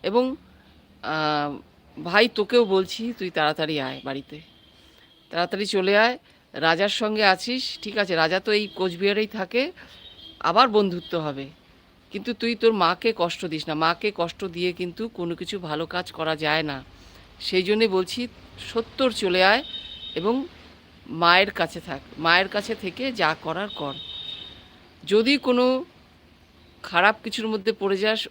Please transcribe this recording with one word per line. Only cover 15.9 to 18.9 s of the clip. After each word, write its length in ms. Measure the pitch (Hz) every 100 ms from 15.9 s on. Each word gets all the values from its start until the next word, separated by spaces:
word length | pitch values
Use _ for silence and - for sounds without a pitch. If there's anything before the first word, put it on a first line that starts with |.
| 180 180
করা 240 | - 160 156
যায় 280 | 151 156
না। 200 | 156 135 131 - - - - -
সেই 240 | - 185
জন্যে 240 | 185 214 226
বলছি 400 | 190 185 - 240 - - - -
সত্বর 380 | 233 226